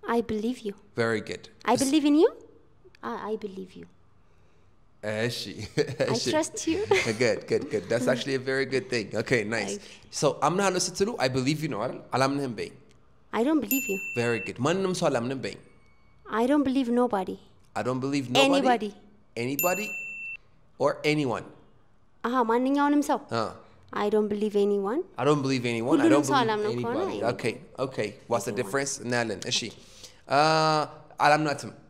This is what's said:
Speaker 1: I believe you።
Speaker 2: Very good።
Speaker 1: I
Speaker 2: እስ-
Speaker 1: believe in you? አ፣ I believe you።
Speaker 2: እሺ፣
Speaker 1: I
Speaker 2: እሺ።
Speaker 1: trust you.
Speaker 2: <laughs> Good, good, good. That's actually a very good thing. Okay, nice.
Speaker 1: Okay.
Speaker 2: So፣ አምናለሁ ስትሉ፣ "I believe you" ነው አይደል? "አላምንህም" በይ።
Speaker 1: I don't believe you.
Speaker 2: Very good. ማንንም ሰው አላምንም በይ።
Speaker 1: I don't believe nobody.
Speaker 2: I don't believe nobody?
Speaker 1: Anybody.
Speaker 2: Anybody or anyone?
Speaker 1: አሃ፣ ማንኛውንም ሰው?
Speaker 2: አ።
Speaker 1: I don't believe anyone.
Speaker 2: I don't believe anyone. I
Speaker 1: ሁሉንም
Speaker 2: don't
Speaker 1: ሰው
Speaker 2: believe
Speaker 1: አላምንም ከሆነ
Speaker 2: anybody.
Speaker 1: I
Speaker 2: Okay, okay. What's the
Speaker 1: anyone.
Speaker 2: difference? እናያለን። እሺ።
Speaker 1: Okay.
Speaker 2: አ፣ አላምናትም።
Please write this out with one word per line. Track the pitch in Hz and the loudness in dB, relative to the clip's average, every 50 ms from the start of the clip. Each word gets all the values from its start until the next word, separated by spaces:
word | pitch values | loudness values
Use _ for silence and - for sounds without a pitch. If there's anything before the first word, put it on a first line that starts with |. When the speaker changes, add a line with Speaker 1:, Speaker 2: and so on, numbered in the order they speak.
| - | -4
Speaker 1:
I | 415 233 240 | 0 0 0
believe | 226 233 220 214 208 226 254 247 | 0 0 -2 -2 -2 -2 -4 -4
you። | - 208 202 - - - - | -6 -10 -10 -10 -16 -12 -2
Speaker 2:
Very | - 117 113 113 107 | 0 2 2 2 0
good። | 95 - - 90 - - - - | -2 -4 -10 -10 -10 -16 -20 -8
Speaker 1:
I | - - 226 | 0 2 2
Speaker 2:
እስ- | 247 | 4
Speaker 1:
believe | 277 269 269 311 277 | 4 4 4 4 4
in | 294 294 | 6 6
you? | 302 339 480 - - - - - - - - - - - - _ - | 6 6 4 4 0 -20 -20 -20 -20 -20 -20 -20 -20 -20 -20 _ -14
አ፣ | - 226 240 220 | -10 -10 -10 -8
I | - 202 220 | -6 -6 -6
believe | 214 214 208 190 190 190 185 - | -6 -8 -10 -12 -12 -14 -14 -14
you። | 185 170 175 _ _ - _ _ - - _ _ _ - _ _ - _ - _ _ - - - - - | -20 -20 -20 _ _ -20 _ _ -20 -20 _ _ _ -20 _ _ -20 _ -20 _ _ -20 -20 -20 -10 -6
Speaker 2:
እሺ፣ | 107 107 107 113 127 123 - - | -4 -2 0 -2 -2 -2 -4 -8
Speaker 1:
I | 104 90 87 107 98 - - - - 127 - - - | -10 -10 -12 -12 -8 -2 -2 -2 -2 0 -2 0 0
Speaker 2:
እሺ። | - 233 - | 0 0 0
Speaker 1:
trust | - - 311 311 - - 440 | 0 0 0 0 -2 -4 -6
you. | - - 320 370 415 - 403 381 | -2 -2 -2 -2 2 2 2 2
Speaker 2:
<laughs> | - - 110 | 4 0 0
Good, | 104 123 117 104 - - | 2 2 2 2 0 -2
good, | - 113 107 92 | -2 -2 -2 -2
good. | - - 104 90 | 0 -4 -4 -2
That's | 92 113 120 127 127 | 0 0 0 2 2
actually | 127 131 117 139 135 | 0 0 0 -2 -4
a | 135 120 | -4 -2
very | 131 135 135 135 | -2 -2 -2 -2
good | 131 131 131 123 - | 0 -2 -2 -2 -2
thing. | - 120 104 101 - | -4 -4 -4 -2 -4
Okay, | 104 110 - 139 120 104 | -4 -2 2 2 0 2
nice. | 101 113 113 104 101 101 | 0 -2 -4 -2 -4 -6
Speaker 1:
Okay. | 101 - - - - - - | -8 -10 -16 -20 -20 -20 -12
Speaker 2:
So፣ | - - - 147 127 - | -8 0 0 0 2 2
አምናለሁ | - 147 165 185 202 190 185 185 | 0 0 2 2 2 2 2 0
ስትሉ፣ | 180 - 160 156 196 208 247 | -2 -4 -2 -2 -2 -2 0
"I | - 127 131 | 0 0 0
believe | 123 131 127 127 156 151 | 2 0 0 0 0 0
you" | 156 156 | -2 -4
ነው | 120 101 | -4 -4
አይደል? | 107 131 - - - - | -4 -4 -6 -8 -12 -4
"አላምንህም" | - 123 131 139 139 143 143 131 117 | 0 2 2 2 2 0 -4 -4 -6
በይ። | 101 87 87 - - - - - - - _ - - - - - | -6 -8 -10 -10 -18 -20 -20 -20 -20 -20 _ -20 -20 -20 -6 -2
Speaker 1:
I | 208 226 | 0 2
don't | 277 320 311 | 2 2 2
believe | 233 208 220 269 - - | 2 0 -2 -2 -2 -4
you. | 196 196 - - - | -6 -6 -6 -6 -4
Speaker 2:
Very | 120 117 120 117 113 | -2 0 0 0 -2
good. | - - 92 - | -2 -6 -6 -2
ማንንም | 117 147 170 190 190 185 185 | 0 0 0 0 0 -2 -2
ሰው | 180 175 160 | 0 0 0
አላምንም | 139 123 117 123 135 135 | 0 0 -2 -2 -6 -6
በይ። | 120 - - - - - - - _ - _ _ _ _ _ _ _ | -6 -8 -10 -10 -18 -20 -20 -20 _ -20 _ _ _ _ _ _ _
Speaker 1:
I | 415 - 214 233 | -6 -2 0 2
don't | 254 285 302 285 | 2 4 2 2
believe | 269 254 277 269 233 | 2 2 0 0 2
nobody. | 240 240 247 247 233 196 185 185 190 - - - - - - _ _ | 2 2 2 2 2 -2 -2 -4 -8 -12 -14 -20 -20 -20 -20 _ _
Speaker 2:
I | - 107 | -4 -2
don't | 117 131 131 | -2 -2 -2
believe | 127 139 139 143 139 120 | -2 -2 -2 -2 -2 0
nobody? | 123 - 277 269 | 4 4 4 6
Speaker 1:
Anybody. | 277 277 277 262 247 226 214 208 202 - - - - - - _ _ | 4 4 4 4 2 2 0 -6 -8 -12 -20 -20 -20 -20 -20 _ _
Speaker 2:
Anybody | - 117 123 139 143 - 175 185 190 214 - - - - - - - - - - - - - - - - - - _ | -4 -4 -4 -2 0 0 0 0 0 -2 -6 -6 -10 -10 -12 -12 -12 -12 -12 -14 -14 -18 -20 -20 -20 -20 -20 -8 _
or | 127 143 - - - | 0 0 0 0 0
anyone? | 151 151 151 147 127 113 95 - - - - - - - - _ _ _ _ _ _ _ _ _ | 0 2 2 2 0 -2 -4 -6 -10 -18 -20 -20 -20 -20 -20 _ _ _ _ _ _ _ _ _
Speaker 1:
አሃ፣ | 226 240 262 240 | -2 0 2 2
ማንኛውንም | 220 226 240 254 262 277 285 285 285 294 294 277 | 4 2 2 2 2 2 4 4 4 4 2 2
ሰው? | - 294 226 - - | 2 0 -2 -2 -2
Speaker 2:
አ። | - 117 110 95 - - - - - - - - | -2 -2 -2 -2 -4 -10 -18 -20 -20 -20 -20 -10
Speaker 1:
I | - - 208 208 | -6 -2 -2 2
don't | 208 214 214 208 | 2 2 2 2
believe | 214 208 208 214 202 | 0 -2 -2 0 2
anyone. | 202 202 202 202 202 196 190 226 311 370 - | 2 2 2 2 0 0 -2 -2 -2 -4 -6
Speaker 2:
I | - - 120 | -6 -2 2
don't | 139 151 147 | 2 2 2
believe | 131 135 135 131 120 | 2 0 0 0 0
anyone. | 123 117 117 113 123 | 0 0 0 0 2
I | - | 2
Speaker 1:
ሁሉንም | - - 330 311 | 4 6 6 6
Speaker 2:
don't | 285 302 - | 6 4 4
Speaker 1:
ሰው | - | 2
Speaker 2:
believe | 269 240 | 2 2
Speaker 1:
አላምንም | 220 220 208 208 214 240 | 2 0 0 0 -2 -2
ከሆነ | - 247 233 240 277 | -2 -4 -2 -2 -2
Speaker 2:
anybody. | 381 381 - 104 | -2 -4 -4 -2
Speaker 1:
I | 107 117 | -2 -2
Speaker 2:
Okay, | 123 - - 120 104 - - - - - | -2 0 -2 -4 -4 -4 -10 -18 -8 -6
okay. | 127 131 - - 110 104 104 - | -6 -6 -4 -4 -4 -4 -4 -10
What's | - - 113 117 117 | -6 -2 -2 -2 -2
the | - | -2
Speaker 1:
anyone. | 110 101 | -4 -4
Speaker 2:
difference? | 123 98 - 139 135 139 - - | -4 -2 -2 -2 -2 -2 -6 -6
እናያለን። | 107 120 123 120 120 113 104 90 - | -4 -2 0 0 0 0 -4 -6 -4
እሺ። | - - - | -4 -4 -2
Speaker 1:
Okay. | - 104 - - - - - - - - - - - - | -4 -4 -10 -14 -20 -20 -20 -20 -20 -20 -20 -20 -6 0
Speaker 2:
አ፣ | 123 139 151 156 160 160 156 156 156 151 147 127 - - - - - - | 2 4 4 4 4 4 4 4 2 2 0 -2 -6 -18 -20 -20 -4 2
አላምናትም። | - 147 147 151 156 151 143 - - 110 - - - - | 6 6 6 6 4 0 -2 -4 -6 -12 -14 -16 -20 -20